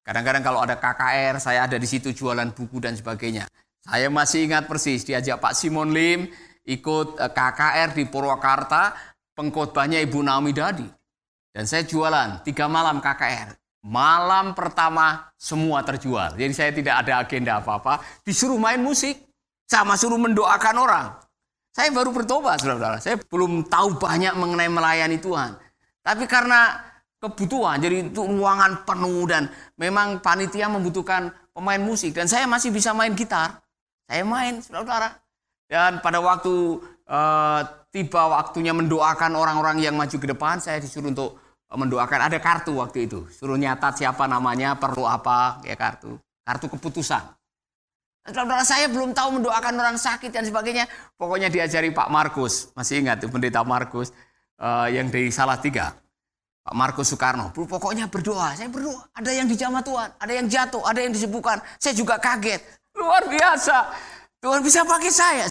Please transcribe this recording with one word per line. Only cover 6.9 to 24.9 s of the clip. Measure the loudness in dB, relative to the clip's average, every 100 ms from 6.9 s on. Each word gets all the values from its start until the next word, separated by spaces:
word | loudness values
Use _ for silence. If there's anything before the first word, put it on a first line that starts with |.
| -2 -2 -2
eh, | -4
K | 2 0
K | 2 2 2
R | 0
di | 0 -4
Purwakarta, | -2 -2 0 2 2 2 2 2 -2 -18 _ _ -6
pengkhotbahnya | -4 -2 -2 0 0 2
Ibu | 0 0
Naomi | 0 2 0 0
Dadi. | -2 -4 -10 _ _ _ _ _ _
Dan | -8 -4
saya | -2
jualan, | -2 0 2 2 0 -4
tiga | -8 -2 0
malam | 2 0 0
K | -2
K | -2 -2
R. | -4 -8 -18 _ _
Malam | -6 2 4 4 4 2 2 -2
pertama | -4 2 2 4 4 2 -10 _
semua | -6 -2 0 0
terjual. | -2 -4 -2 -2 -2 -2
Jadi, | -4 0
saya | 0
tidak | 0 2 2
ada | 2 0
agenda | 0 -2 0 -2
apa-apa, | -2 -2 0 -2 -4 -14
disuruh | -4 0 0 2
main | 2 2
musik, | 0 0 -2 -6 _ _ _ _ _
sama | 2 4 2
suruh | 2 2
mendoakan | 2 4 4 4 4 4
orang. | 4 4 0 -12 _ _ _ _ _ 0
Saya | 0
baru | 2 0
bertobat, | 0 0 2 2 0
saudara-saudara. | 0 -2 -2 -4
Saya | -4 -4
belum | -4 -2 0 0 0
tahu | 2 2 2
banyak | 0 0 0
mengenai | 0 -2 0 0
melayani | 2 2